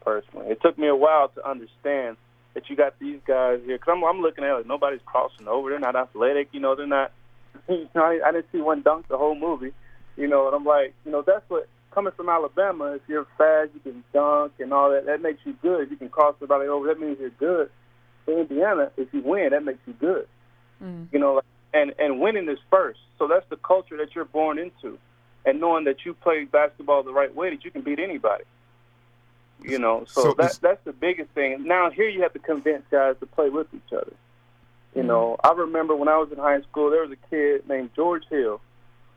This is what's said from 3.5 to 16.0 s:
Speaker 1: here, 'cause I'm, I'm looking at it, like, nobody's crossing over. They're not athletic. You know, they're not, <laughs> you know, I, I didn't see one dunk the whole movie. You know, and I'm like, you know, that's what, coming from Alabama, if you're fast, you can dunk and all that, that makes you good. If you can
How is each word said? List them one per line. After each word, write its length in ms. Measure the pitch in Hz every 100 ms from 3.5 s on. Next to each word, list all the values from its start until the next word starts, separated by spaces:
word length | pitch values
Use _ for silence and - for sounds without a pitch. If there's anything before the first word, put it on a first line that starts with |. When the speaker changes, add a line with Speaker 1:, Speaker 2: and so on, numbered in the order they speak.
| 123 120
Speaker 1:
here, 100 | 127
'cause 160 | -
I'm, 100 | 180
I'm 160 | 165 190
looking 220 | 165 -
at 60 | 139
it, 40 |
like, 120 | 131 117
nobody's 340 | 143 143 131
crossing 440 | - 127 131 - 107
over. 200 | 123 135
They're 80 | 143
not 180 | 131 127
athletic. 520 | 127 - 120 143 143
You 80 | 143
know, 140 | 135
they're 120 | 135 143
not, 260 | 139 135 - - -
<laughs> 280 | - - -
you 200 | 180 156
know, 80 | 170
I, 180 | 160 165 151
I 60 |
didn't 140 | 165 160
see 80 | 175
one 200 | 156 151
dunk 260 | 143 160 -
the 100 | 131
whole 160 | 147
movie. 380 | 151 160 147 131 - - - - -
You 120 | 143
know, 180 | 143 135
and 100 | 147
I'm 80 |
like, 300 | 147 147 135 -
you 80 | 151
know, 100 | 147
that's 260 | 147 196 -
what, 180 | 170 - _ _
coming 220 | - 202
from 140 | - 175
Alabama, 600 | 170 147 170 196 175 143
if 100 | 143 -
you're 180 | 151 135 -
fast, 340 | 156 156 156
you 60 | 147
can 240 | 139 123 -
dunk 380 | 143 147 147 147 -
and 140 | 131
all 180 | 139 143
that, 140 | 139 135
that 140 | 151
makes 200 | 165 151
you 100 | 294 -
good. 200 | 330 254
If 80 | 143
you 60 |
can 120 | 294